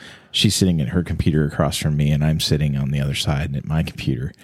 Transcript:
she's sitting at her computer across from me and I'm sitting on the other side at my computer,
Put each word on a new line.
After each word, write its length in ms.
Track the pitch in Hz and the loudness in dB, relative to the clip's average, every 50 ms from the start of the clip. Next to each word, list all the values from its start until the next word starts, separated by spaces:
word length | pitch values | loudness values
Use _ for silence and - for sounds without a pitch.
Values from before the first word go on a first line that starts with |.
| - - - - - _ | -20 -20 -20 -20 -20 _
she's 220 | - - - 104 - | -2 2 2 2 4
sitting 260 | - 98 92 85 78 | 4 4 4 4 2
at 100 | 67 - | 0 2
her 120 | 87 90 | 0 0
computer 420 | 80 - 85 80 - 87 73 78 73 | 0 0 -4 0 0 2 2 2 2
across 300 | 76 - - 76 69 - | 0 0 0 0 0 0
from 200 | - - 78 73 | -2 -2 0 0
me 140 | 73 73 73 | 2 2 2
and 120 | 76 71 76 | 2 2 2
I'm 160 | 78 80 80 | 0 0 0
sitting 380 | - - 78 71 76 73 69 | 0 0 0 0 0 0 0
on 140 | 67 69 67 | -2 -2 -2
the 80 | 73 69 | -2 -2
other 140 | 69 69 69 | -2 -2 -2
side 400 | - - - 71 69 71 69 69 | -2 -2 -2 -2 -2 -2 -4 -4
at 100 | 69 - | -6 -4
my 160 | 73 76 80 | -2 -2 -2
computer, 500 | - - - - - - 65 62 65 - - _ | -2 -2 -6 -6 -4 -4 -4 -4 -6 -8 -10 _